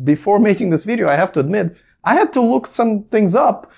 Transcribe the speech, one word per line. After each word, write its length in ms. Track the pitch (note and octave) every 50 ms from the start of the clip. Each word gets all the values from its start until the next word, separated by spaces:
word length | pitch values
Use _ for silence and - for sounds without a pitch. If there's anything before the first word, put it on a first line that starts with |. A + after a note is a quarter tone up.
| C3
Before 340 | B2+ D3 D3+ - G3 G3+ G#3
making 300 | - G#3 G3 - A#3+ F#3
this 160 | E3 D3+ -
video, 240 | G#3 A#3+ A#3 G3+ D#3+
I 80 | C#3+
have 160 | C#3+ F3+ F#3 -
to 80 | -
admit, 380 | C3 C#3+ F#3 G#3+ F#3+ E3+ - - _ _ _ _ -
I 80 | - A3
had 200 | C4+ F4+ D#4+ -
to 80 | C4 B3
look 240 | A3+ B3 C4 A#3+
some 380 | - - - A#3+ A3+ A3 G#3 G3+
things 300 | - - A3 G#3+ F#3 E3+
up, 380 | A#3 D4 B3 A#3 - - - _